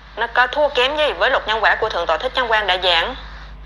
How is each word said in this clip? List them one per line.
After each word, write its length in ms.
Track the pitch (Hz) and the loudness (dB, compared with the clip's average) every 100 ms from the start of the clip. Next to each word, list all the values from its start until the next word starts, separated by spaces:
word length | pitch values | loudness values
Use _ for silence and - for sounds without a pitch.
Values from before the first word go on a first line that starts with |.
| - - | -16 -6
nó 100 | 247 | -2
có 200 | 247 254 | 0 0
thua 220 | 285 294 | 2 2
kém 280 | - 254 302 | 2 0 2
gì 160 | 294 | 0
với 180 | 175 220 | 2 2
luật 120 | 247 - | 0 0
nhân 120 | 220 | 2
quả 140 | 196 208 | 2 2
của 80 | 220 | 0
Thượng 180 | 202 170 | -2 0
tọa 120 | 156 | 0
Thích 140 | 254 | -2
Chân 140 | 254 240 | -2 0
Quang 180 | 220 208 | 0 2
đã 120 | 185 | 0
giảng? 360 | 185 165 190 262 - - - - | 2 2 0 -6 -14 -16 -18 -18